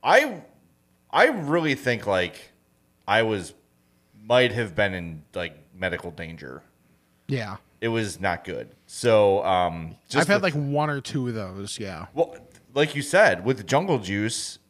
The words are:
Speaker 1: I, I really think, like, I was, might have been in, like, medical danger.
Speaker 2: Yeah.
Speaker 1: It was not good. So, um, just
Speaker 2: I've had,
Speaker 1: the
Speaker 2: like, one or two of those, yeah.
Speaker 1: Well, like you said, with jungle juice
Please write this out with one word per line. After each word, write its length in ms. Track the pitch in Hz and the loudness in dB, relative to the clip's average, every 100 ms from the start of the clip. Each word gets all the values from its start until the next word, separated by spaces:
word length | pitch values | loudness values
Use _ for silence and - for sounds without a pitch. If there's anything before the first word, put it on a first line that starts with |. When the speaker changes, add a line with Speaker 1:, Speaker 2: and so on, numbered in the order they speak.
Speaker 1:
I, 400 | 123 214 294 185 - _ _ _ _ _ _ | 6 4 4 -4 -16 _ _ _ _ _ _
I 160 | 147 247 | 4 4
really 460 | 240 143 160 160 | 2 0 0 0
think, 320 | 131 127 117 101 | -2 -2 -2 0
like, 460 | 95 87 - - _ _ _ _ _ - | 0 0 -6 -20 _ _ _ _ _ 0
I 160 | 107 | 2
was, 320 | 113 107 85 - _ _ _ _ _ 104 | 2 0 -4 -14 _ _ _ _ _ _
might 280 | 107 123 123 | 2 4 4
have 220 | 113 110 | 0 -4
been 180 | 82 101 | 0 0
in, 280 | 92 85 80 - | -2 -8 -12 -12
like, 220 | 95 85 - _ | -10 -10 -10 _
medical 360 | 92 92 85 90 | -6 -4 -4 -8
danger. 520 | 80 82 82 71 65 _ _ _ _ _ _ - | -12 -14 -14 -16 -16 _ _ _ _ _ _ -8
Speaker 2:
Yeah. 280 | 135 107 95 _ _ | -6 -6 -12 _ _
Speaker 1:
It 80 | 117 | -4
was 300 | 113 107 85 | -2 -4 -4
not 240 | 95 85 | -4 -4
good. 260 | - 71 58 - _ | -6 -10 -10 -18 _
So, 580 | - 120 110 101 98 | -2 4 6 6 4
um, 520 | 95 92 90 82 82 - _ | 2 2 2 -2 -10 -14 _
just 140 | 135 | 0
Speaker 2:
I've 60 | 160 | 2
had, 100 | 202 | 2
Speaker 1:
the 40 | |
Speaker 2:
like, 100 | 190 | 2
one 360 | 147 143 143 151 | -2 -2 -2 -2
or 100 | 143 | -4
two 280 | - 147 123 | -6 -4 -4
of 60 | |
those, 440 | 113 98 95 101 - | -6 -8 -10 -10 -10
yeah. 280 | 101 85 87 | -10 -10 -12
Speaker 1:
Well, 220 | 143 - - - - _ | -2 -2 -4 -20 -20 _
like 200 | 135 156 143 | 0 0 0
you 60 | |
said, 420 | 139 180 208 90 | 0 6 6 4
with 220 | 98 127 101 | 0 -2 0
jungle 320 | 135 117 104 | 0 2 -2
juice 600 | 95 101 107 - - - | -2 -2 -2 -4 -10 -14